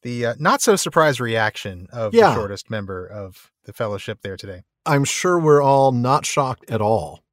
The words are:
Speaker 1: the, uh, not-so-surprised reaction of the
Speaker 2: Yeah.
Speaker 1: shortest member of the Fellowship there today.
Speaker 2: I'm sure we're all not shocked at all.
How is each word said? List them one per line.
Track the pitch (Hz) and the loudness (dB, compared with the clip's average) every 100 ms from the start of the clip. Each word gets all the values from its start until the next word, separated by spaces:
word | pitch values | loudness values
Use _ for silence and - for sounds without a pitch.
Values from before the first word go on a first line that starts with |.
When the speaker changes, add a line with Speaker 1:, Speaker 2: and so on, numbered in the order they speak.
Speaker 1:
the, | 123 120 117 | -8 -4 -4
uh, | 120 | -2
not-so-surprised | 160 269 - 196 170 - 156 123 | 0 0 2 2 2 2 2 2
reaction | 120 113 107 - 104 90 90 | -2 0 0 -4 -12 -12 -14
of | 120 110 | -8 2
the | 226 | 4
Speaker 2:
Yeah. | 196 | 4
Speaker 1:
shortest | 117 101 98 - | 2 -4 -10 -8
member | 110 98 92 90 | -10 -8 -12 -12
of | 104 95 - _ _ | -14 -16 -18 _ _
the | - | -20
Fellowship | - 113 101 - 107 | -8 -6 -6 -8 -10
there | 104 92 | -12 -12
today. | 101 92 _ _ | -14 -18 _ _
Speaker 2:
I'm | - 143 | -2 0
sure | 139 - 180 175 | 0 -2 0 2
we're | 160 147 | 4 4
all | 139 139 135 | 6 4 4
not | 123 123 143 - | 2 0 0 0
shocked | - 131 117 - | -4 -4 -6 -6
at | 113 | -2
all. | 107 110 76 69 _ | 0 0 -2 -12 _